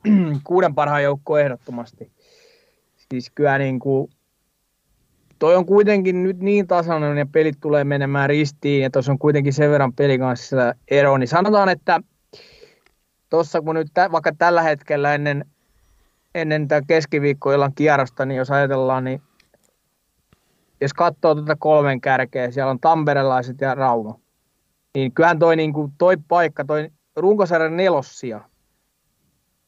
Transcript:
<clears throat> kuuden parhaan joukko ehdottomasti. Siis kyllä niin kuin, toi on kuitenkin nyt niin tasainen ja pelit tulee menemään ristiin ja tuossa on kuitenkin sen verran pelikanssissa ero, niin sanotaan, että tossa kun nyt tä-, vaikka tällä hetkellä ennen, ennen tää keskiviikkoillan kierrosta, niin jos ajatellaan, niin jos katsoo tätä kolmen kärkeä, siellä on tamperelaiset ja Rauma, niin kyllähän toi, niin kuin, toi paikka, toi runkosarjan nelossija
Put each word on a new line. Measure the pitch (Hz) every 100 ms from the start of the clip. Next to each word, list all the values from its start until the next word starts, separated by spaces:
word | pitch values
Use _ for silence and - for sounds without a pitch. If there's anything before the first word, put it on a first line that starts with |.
| 214
<clears throat> | 202 170 143
kuuden | 143 175 175 147
parhaan | 147 147
joukko | 143 143 143 151
ehdottomasti. | 143 120 - 123 117 _ 113 _ _ _ _ _ _ _ _ _
Siis | _ 127 123 -
kyllä | 147 139
niin | 139 127
kuin, | 139 135 143 _ _ _ _ _ _ _ _ _ _ _ _ _
toi | 156 180
on | 180
kuitenkin | 196 208 202 185 180
nyt | 185 185
niin | 190 202 185
tasainen | 180 165 160 151 147
ja | 143
pelit | 160 160 147
tulee | 151 147
menemään | 139 143 139 139 139
ristiin | 147 147 - 143 143
ja | 131
tuossa | 135 131
on | 139
kuitenkin | 151 147 139
sen | 131 147
verran | 147 135
pelikanssissa | 123 143 131 127 120 - 135 120 123 _
ero, | 143 143 135
niin | 123
sanotaan, | 165 202 208 190
että | 170 - 170 - _ _ - - _ - _ _ _ _ _ _
tossa | 160 160 170
kun | 151 160
nyt | 156
tä-, | - 185
vaikka | 165 156 151
tällä | 170 170
hetkellä | 160 151 - 147 143 147
ennen, | 147 143 143 _ _ _ _ _ _ _ _ 175
ennen | 160 151 143
tää | 151 143
keskiviikkoillan | 165 147 151 143 139 139 143 139 139
kierrosta, | 151 143 131 - 135
niin | 135
jos | 127
ajatellaan, | 139 139 135 131 131
niin | 127 131 _ _ _ _ _ _ _ _ _ _ _ _ _ _ _ _
jos | 139
katsoo | - 170 160 170 151
tätä | 151 151
kolmen | 151 151 143 131
kärkeä, | 139 131 127 135 123
siellä | 127 135
on | 127
tamperelaiset | 165 165 147 143 135 127 123 127
ja | 135 131
Rauma, | 131 120 107 110 _ _ _ _ _ _ _ 139
niin | 131
kyllähän | - 165 160
toi, | 165 165
niin | 156
kuin, | 151 147 139
toi | 175 185 151
paikka, | 175 165 156 139
toi | 151 156 _ _ -
runkosarjan | 180 208 180 170 160 165
nelossija | 185 156 131 - 131 110 - _ _ _ _ _ _ _ _ _ _ _